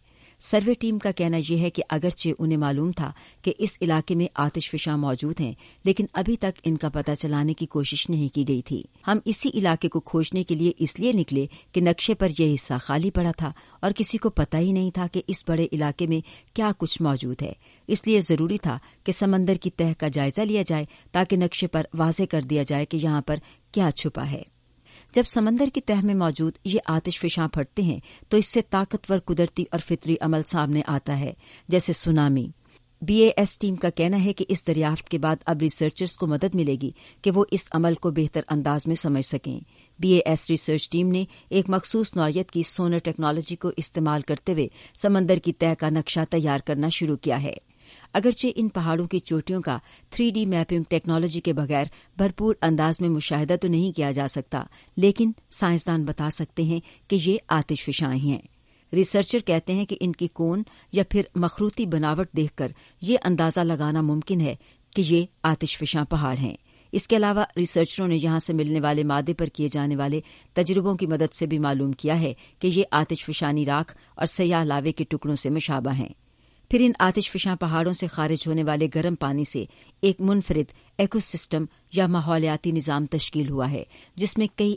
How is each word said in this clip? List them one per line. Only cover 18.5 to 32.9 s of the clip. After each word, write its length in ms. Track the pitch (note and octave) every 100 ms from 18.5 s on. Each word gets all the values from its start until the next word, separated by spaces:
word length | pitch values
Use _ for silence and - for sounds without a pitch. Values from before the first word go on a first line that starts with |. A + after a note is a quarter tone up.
| G#3
تھا 200 | D#3+ B2 - _
کہ 80 | -
سمندر 440 | - G3 F#3+ F3+ F#3
کی 140 | F3+
تہہ 240 | - E3 D#3+
کا 100 | D#3
جائزہ 340 | C#3+ C#3 G3+
لیا 200 | G#3+ G#3
جائے 240 | F3 D#3 D3 - -
تاکہ 260 | F3+ F#3 F#3
نقشے 300 | F3 - F#3
پر 140 | D#3+ -
واضح 300 | E3 E3 E3 F#3
کر 100 | D#3
دیا 220 | C3 D3
جائے 220 | C#3 C#3+ D3
کہ 120 | D#3+
یہاں 240 | D#3 D3
پر 140 | - D#3 - - _
کیا 200 | G3+ E3+
چھپا 400 | - C#3+ - C#3+
ہے۔ 120 | C#3 - _ _ _ _ - -
جب 120 | A#3+
سمندر 420 | A#3 A#3 G#3+ A#3+ C#4
کی 80 | C4+
تہہ 240 | - G3+ G3+
میں 80 |
موجود 400 | F#3+ E3 D3 D#3+ -
یہ 160 | F#3+ G#3+ -
آتش 340 | D#3+ F3 -
فشاں 280 | E3 E3+ D#3+
پھٹتے 340 | D#3 C3+ -
ہیں 180 | F3 - - - -
تو 80 | G#3+
اس 80 | -
سے 160 | A#3 -
طاقتور 500 | F#3+ G3 G#3 - F#3+
قدرتی 440 | - E3 E3+ - E3+
اور 80 | E3+
فطری 360 | - E3+ D#3+ D#3+
عمل 220 | D#3 D#3
سامنے 380 | - E3+ D3 D3 -
آتا 320 | C#3 - C#3
ہے، 140 | C3 - - - -
جیسے 260 | F3+ -
سونامی۔ 540 | E3 E3 D#3 C#3+ C3 A#2+ - _ _ _